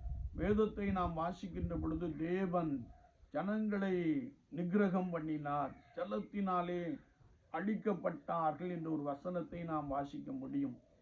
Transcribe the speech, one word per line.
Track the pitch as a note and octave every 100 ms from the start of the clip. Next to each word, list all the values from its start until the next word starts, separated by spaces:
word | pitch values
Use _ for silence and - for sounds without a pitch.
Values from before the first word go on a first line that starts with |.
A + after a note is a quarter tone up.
| - - -
வேதத்தை | - F3+ G#3+ G#3+ F3+ G3+
நாம் | F#3+ F3 E3
வாசிக்கின்ற | E3+ F#3+ G3 D#3 E3+ E3
பொழுது, | D#3+ D#3+ E3+ D3
தேவன் | D#3+ F#3 F#3+ F3 D#3+ C3+ A#2 - - _ -
ஜனங்களை | C#3+ F#3+ G#3+ G#3+ G3+ G3 F3+ E3 C#3+ B2 - _ E3+
நிக்கிரகம் | F3 G#3 G3 F#3 F3+
பண்ணினார், | E3 D#3 D3+ D3 D3 C3+ - -
ஜலத்தினாலே | - F#3 G#3+ F#3 G3+ F#3+ F3+ F3 F3 F3 C#4 - _ - - -
அழிக்கப்பட்டார்கள் | - G3 G#3 G#3+ F3 F3+ D#3 - E3+ D#3+ C#3+ F3+
என்ற | F3 D#3+
ஒரு | D3+
வசனத்தை | C#3+ C#3 F3+ F3+ D#3 F3
நாம் | E3 D#3 C#3+
வாசிக்க | C#3 C#3+ D3 C#3+
முடியும். | C3+ C3 C#3+ C#3 A#2+ - -